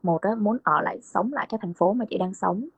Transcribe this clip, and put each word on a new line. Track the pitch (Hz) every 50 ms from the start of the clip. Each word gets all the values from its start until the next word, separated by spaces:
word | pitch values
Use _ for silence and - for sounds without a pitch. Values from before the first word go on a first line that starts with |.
| -
Một | 175 165 160
á, | - 202 220
muốn | 226 208 208 226 254 -
ở | 170 151 147
lại | - - - -
sống | - - - 196 214 247 294
lại | - - -
cái | - 220
thành | - 175 175
phố | - 175 180 208
mà | 247 226 214
chị | - -
đang | 185 185 190
sống | - 190 185 180 202 262 339 -